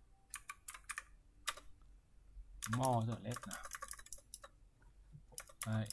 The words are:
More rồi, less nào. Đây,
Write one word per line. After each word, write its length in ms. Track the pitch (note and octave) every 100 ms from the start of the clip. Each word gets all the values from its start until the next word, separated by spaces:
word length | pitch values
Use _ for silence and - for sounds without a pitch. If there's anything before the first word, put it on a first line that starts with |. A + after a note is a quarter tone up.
| - - - - - - - - - - - - - - - - - - - - - - - - - - - A#2
More 300 | C3 A#2+ A2+
rồi, 140 | G#2
less 160 | G2 B2 -
nào. 160 | - - - - - - - - - - - - - - - - - - - - - A2+
Đây, 220 | A2 G#2+